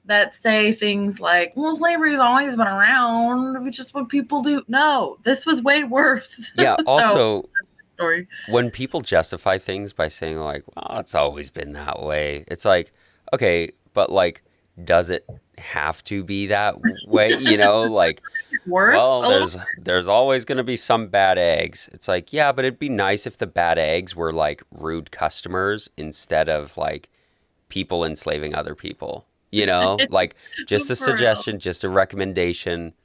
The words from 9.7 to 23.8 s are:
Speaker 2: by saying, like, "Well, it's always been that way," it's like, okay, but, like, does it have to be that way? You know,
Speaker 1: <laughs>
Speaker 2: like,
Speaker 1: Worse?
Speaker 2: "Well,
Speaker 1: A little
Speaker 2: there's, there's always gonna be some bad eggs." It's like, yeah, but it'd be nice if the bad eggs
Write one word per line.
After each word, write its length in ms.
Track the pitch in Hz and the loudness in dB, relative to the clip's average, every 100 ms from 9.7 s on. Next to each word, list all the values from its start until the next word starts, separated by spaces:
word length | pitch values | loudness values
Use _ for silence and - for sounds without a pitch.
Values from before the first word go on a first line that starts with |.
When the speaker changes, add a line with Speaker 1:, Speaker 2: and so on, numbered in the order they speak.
| 95 101 | -8 -6
Speaker 2:
by 160 | - 78 | -4 -4
saying, 300 | - 80 80 | -4 -8 -6
like, 240 | 76 73 - - | -6 -8 -12 -14
"Well, 240 | - 117 | -10 -10
it's 160 | - 80 | -4 0
always 340 | 73 73 71 | 0 -2 -12
been 220 | - 73 | -12 -12
that 300 | 73 73 - | -10 -10 -8
way," 400 | 76 76 73 73 - | -4 -2 -2 -6 -10
it's 160 | 85 107 | -4 2
like, 260 | 90 82 _ _ _ - | 2 0 _ _ _ -6
okay, 400 | 135 104 85 82 - _ | 0 2 2 -2 -8 _
but, 180 | 104 95 | -2 0
like, 320 | 95 90 - _ _ _ - | 2 2 0 _ _ _ -10
does 260 | 85 85 87 | 0 2 2
it 140 | 90 - - _ - | -4 -8 -20 _ -20
have 440 | - - 76 - - | -10 -6 -6 -6 -8
to 180 | 101 | -8
be 240 | 87 98 98 | -6 -6 -2
that 280 | 101 104 - 110 - - | 0 0 0 -2 -2 0
way? 260 | 110 107 123 | 2 4 2
You 200 | 131 104 | 2 4
know, 260 | 101 107 | 6 4
Speaker 1:
<laughs> 180 | 113 104 | 2 4
Speaker 2:
like, 180 | 85 80 - - - - 180 | 2 0 -8 -10 -6 -8 -2
Speaker 1:
Worse? 300 | 180 208 247 | 2 4 6
Speaker 2:
"Well, 220 | 127 127 | 4 4
Speaker 1:
A 80 | 240 | 4
little 120 | 202 | 2
Speaker 2:
there's, 180 | 95 90 - - | 2 -6 -10 -10
there's 300 | 92 90 90 | -2 0 4
always 340 | 107 135 131 113 | 4 4 2 0
gonna 180 | 131 123 | -4 -2
be 100 | 120 | -4
some 320 | - 117 104 | 0 0 2
bad 300 | 98 95 90 | 2 4 4
eggs." 520 | 85 80 82 - - | 4 2 -2 -6 -16
It's 140 | - - | -10 -4
like, 240 | 90 - | -4 -2
yeah, 180 | 147 147 | 0 0
but 140 | 131 131 | 2 -2
it'd 140 | 120 | -2
be 100 | 147 | -4
nice 360 | 110 95 107 120 | -2 0 -2 -4
if 120 | - | -8
the 100 | 98 | -6
bad 300 | 87 85 | 0 2
eggs 380 | 82 | 2